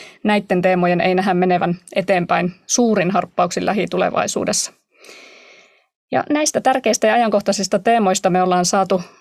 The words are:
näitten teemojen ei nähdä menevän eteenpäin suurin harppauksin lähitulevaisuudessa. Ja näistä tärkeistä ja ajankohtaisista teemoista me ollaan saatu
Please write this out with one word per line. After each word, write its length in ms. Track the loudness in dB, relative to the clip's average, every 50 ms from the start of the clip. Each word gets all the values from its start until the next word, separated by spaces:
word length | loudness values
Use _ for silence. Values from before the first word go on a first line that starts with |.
| -20 -20 -20 _ -2
näitten 380 | 0 0 0 0 0 -2 0
teemojen 380 | 2 2 2 2 2 2 2 2
ei 140 | 2 0 0
nähdä 200 | 0 0 0 2
menevän 440 | 2 2 2 2 0 0 -2 -4 -6 _ -6 -4
eteenpäin 580 | -4 0 0 0 0 0 0 0 0 0 -2 -6 _ _
suurin 440 | -4 0 0 2 2 2 0 0 0
harppauksin 560 | 0 -2 -2 -2 _ -2 -2 -2 -2 -4 -2
lähitulevaisuudessa. 1040 | -2 -2 -2 -2 -2 -2 -2 -2 0 0 -2 -4 -2 -4 -4 -4 -4 -4 -4 -6 -8 _ _ _ _ _ _ -20 -20 -20 -20 -20 -20 -20 -20 -20 -20 -20 -20 _ _ _ _ _ _ _ _ _ _
Ja 120 | -4 -4 -2 0
näistä 300 | -2 0 0 -2 -2 0
tärkeistä 460 | 0 0 0 2 0 -2 -2 0 0
ja 80 | 0 2
ajankohtaisista 640 | 2 0 0 0 0 0 -2 -4 -2 -2 -2 -2 0
teemoista 520 | 2 2 2 2 2 0 0 0 0 0
me 120 | 0 2
ollaan 220 | 2 2 2 0 0
saatu 380 | 0 0 0 0 0 0 -2 -2 -6 _ _